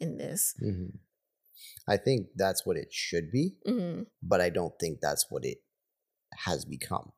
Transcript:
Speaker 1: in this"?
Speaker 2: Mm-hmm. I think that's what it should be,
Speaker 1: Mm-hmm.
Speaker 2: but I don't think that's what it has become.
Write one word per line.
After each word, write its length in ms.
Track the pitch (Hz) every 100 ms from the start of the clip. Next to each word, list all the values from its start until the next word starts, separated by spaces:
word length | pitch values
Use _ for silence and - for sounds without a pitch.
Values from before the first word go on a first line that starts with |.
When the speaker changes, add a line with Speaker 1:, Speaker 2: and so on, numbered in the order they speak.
Speaker 1:
in 180 | 165 -
this"? 360 | - - - -
Speaker 2:
Mm-hmm. 360 | 107 92 90 - _ _ _ _ _ - - - -
I 80 | 196
think 340 | 135 127 92
that's 320 | - 95 92 -
what 100 | 85
it 160 | -
should 380 | - - 85 80
be, 260 | 117 180 - -
Speaker 1:
Mm-hmm. 360 | 247 175 165 226 _
Speaker 2:
but 180 | 87 92
I 100 | 90
don't 260 | 90 85 -
think 200 | 85 71
that's 300 | 73 71 -
what 140 | 69 64
it 160 | 60 _ _ _ _ _ _ _ -
has 200 | 95 78
become. 480 | - 69 - - -